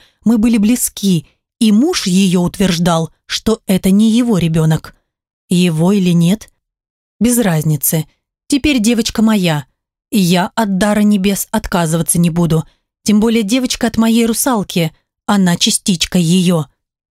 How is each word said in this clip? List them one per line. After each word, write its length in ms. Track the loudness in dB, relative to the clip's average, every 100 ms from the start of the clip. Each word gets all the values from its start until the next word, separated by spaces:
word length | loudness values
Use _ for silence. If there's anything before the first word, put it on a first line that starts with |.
| _ _
мы 140 | -2 2
были 200 | 2 2
близки, 680 | 2 0 -4 -4 -2 -2 -4 _ _ -2
и 120 | 2
муж 360 | 2 2 -2 -2
ее 340 | 0 2 2
утверждал, 720 | -2 -2 -2 0 0 0 -2 _ -12
что 360 | -8 -4 -4 -2
это 240 | -2 2
не 200 | 2 4
его 260 | 2 0 0
ребенок. 580 | 0 0 0 -2 -6 -20 _ _ _ _ -4
Его 420 | 0 0 0 0
или 200 | 2 2
нет? 400 | 2 2 -2 -6 _ _ _ _ _ _ -4
Без 180 | 0 0
разницы. 680 | 0 0 -2 -4 -2 -4 -6 _ _ _ -4
Теперь 320 | -2 0 0
девочка 420 | 0 0 -2 0
моя, 440 | 0 2 0 -2 -6 _ _ _ -6
и 100 | -2
я 320 | 0 0 -2 -4
от 220 | -2 0
дара 240 | 0 2
небес 460 | 2 2 0 -4 -4
отказываться 680 | -6 -4 -2 -2 -2 -2 0
не 100 | 0
буду. 360 | 0 0 0 -4 _ _ _
Тем 160 | 0 2
более 240 | 2 0
девочка 440 | 0 -2 -2 -4 -4
от 100 | 0
моей 280 | 0 2 0
русалки, 680 | -2 -2 -2 -4 -4 -4 _ _ _ -2
она 320 | 0 2 0
частичка 600 | -2 -2 -2 -2 0 -2
ее. 480 | 2 2 2 0 -4 _ _ _ _